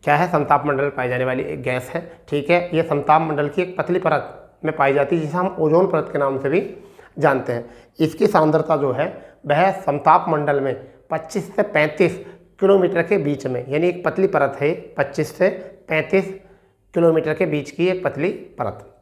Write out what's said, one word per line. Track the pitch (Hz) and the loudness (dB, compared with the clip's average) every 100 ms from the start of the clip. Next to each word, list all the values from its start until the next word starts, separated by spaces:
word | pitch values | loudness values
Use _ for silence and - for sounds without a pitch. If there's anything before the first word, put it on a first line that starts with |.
क्या | - 147 | 2 2
है? | 175 | 2
समताप | 170 143 143 147 | 0 2 2 2
मंडल | 135 | 0
में | 143 | -2
पाई | 135 127 | -2 -4
जाने | 123 | -2
वाली | 127 127 | -2 -2
एक | - 151 | -4 -6
गैस | 127 127 - | -4 -4 -4
है, | 170 165 - - | -8 -10 -18 -4
ठीक | 147 143 | -4 2
है। | 175 175 | 0 2
ये | 160 | -2
समताप | 165 - - 156 | 0 -2 4 2
मंडल | 160 147 147 | 4 -2 -2
की | 143 | -2
एक | 180 - | -4 -4
पतली | 156 180 | -2 0
परत | 175 151 - - - _ | 2 0 -2 -14 -20 _
में | 156 | -6
पाई | 156 143 | 2 2
जाती | 139 139 175 | 4 2 0
है | |
जिसे | 156 170 | 0 -2
हम | 185 185 | -4 0
ओजोन | 156 160 185 | 2 4 4
परत | 175 139 | 0 -2
के | 151 | -2
नाम | 139 135 | 0 0
से | 135 | 0
भी | 165 202 - - - - - | 0 -2 -12 -20 -20 -20 -2
जानते | 143 135 120 | 0 0 -2
हैं। | 120 120 - - _ | -6 -8 -18 -20 _
इसकी | 156 - 202 | -2 2 2
सांद्रता | 180 156 156 156 156 | 4 4 2 2 0
जो | 139 | 0
है | 120 165 - - - 143 | -2 -4 -6 -18 -20 0
वह | 143 185 185 | 2 2 2
समताप | - 143 151 170 180 | -4 0 4 4 4
मंडल | 156 147 143 | -2 0 0
में | 135 120 - - _ | 0 -4 -10 -20 _
पच्चीस | 160 - 208 170 - | -8 -6 -8 -6 -2
से | |
पैंतीस | 202 156 151 - 208 - - - _ _ | 0 2 0 2 0 0 -14 -20 _ _
किलोमीटर | 190 196 180 170 | 4 4 4 0
के | 170 202 | 0 0
बीच | 143 143 135 | 0 -2 -4
में, | 123 123 | -6 -2
यानी | 143 175 | 0 0
एक | 175 | 0
पतली | 165 160 190 | -4 0 0
परत | 156 139 - | 2 0 0
है, | 147 - - - | -2 -2 -8 -4
पच्चीस | 139 - 151 - | -4 -2 -6 0
से | 180 - - - - | 0 0 -14 -20 -4
पैंतीस | 156 - 190 190 190 - - _ _ _ | -2 2 0 0 -8 -16 -20 _ _ _
किलोमीटर | - 165 165 156 | 2 4 4 0
के | 156 180 | -2 0
बीच | 151 139 | -2 -6
की | - 180 | -2 0
एक | 185 | 0
पतली | 151 135 165 - - - | -4 -2 -4 -4 -12 -8
परत | 113 - - _ | -8 -8 -16 _